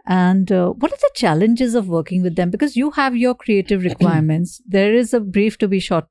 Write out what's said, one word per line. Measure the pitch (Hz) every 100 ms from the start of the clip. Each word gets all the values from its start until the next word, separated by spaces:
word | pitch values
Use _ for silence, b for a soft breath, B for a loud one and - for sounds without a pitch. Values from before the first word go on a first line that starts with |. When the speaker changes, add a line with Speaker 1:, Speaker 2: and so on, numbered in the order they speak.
| -
Speaker 1:
And, | 185 180 190 185
uh, | 185 180
what | - 302
are | 571
the | 554
challenges | - 196 156 220 233 247
of | 233 190
working | 165 160 180
with | 180 170
them? | 175
Because | 208 294 240
you | 285
have | 294 269
your | 240 247
creative | 247 - 202 185 196
Speaker 2:
<clears throat> | 180
Speaker 1:
requirements. | - 185 160 156 160 180 -
There | - 190 202
is | 233 233
a | 240
brief | 202 196 214 -
to | 202
be | 190
shot | - 170 -